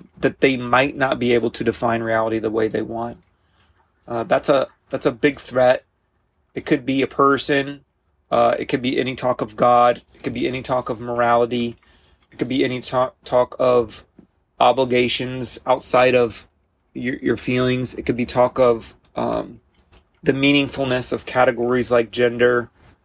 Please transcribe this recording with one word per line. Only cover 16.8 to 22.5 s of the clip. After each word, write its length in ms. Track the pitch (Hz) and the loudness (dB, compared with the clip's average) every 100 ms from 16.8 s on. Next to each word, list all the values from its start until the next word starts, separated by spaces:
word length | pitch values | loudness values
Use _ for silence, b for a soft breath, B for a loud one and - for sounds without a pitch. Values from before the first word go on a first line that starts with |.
| _ - | _ -8
your, 160 | 123 139 | -8 -4
your 200 | 131 117 | -4 -2
feelings. 560 | - 123 127 127 123 - | -2 0 0 -2 -4 -6
It 100 | - | -4
could 120 | 123 | -4
be 80 | 120 | -2
talk 340 | 123 123 - | 2 2 4
of, 360 | 123 113 - - _ - | 2 2 -4 -20 _ -6
um, 460 | 117 117 113 - _ _ _ - _ _ | -4 -4 -6 -16 _ _ _ -20 _ _
the 120 | - | -2
meaningfulness 800 | 135 139 143 139 - 131 127 123 | 2 2 2 0 -4 -2 -2 -4
of 120 | 120 - | -8 -4
categories 640 | 127 127 117 120 127 120 | 2 2 2 0 0 2
like 220 | 120 113 | 0 0
gender, 580 | 117 120 120 123 | 0 0 4 2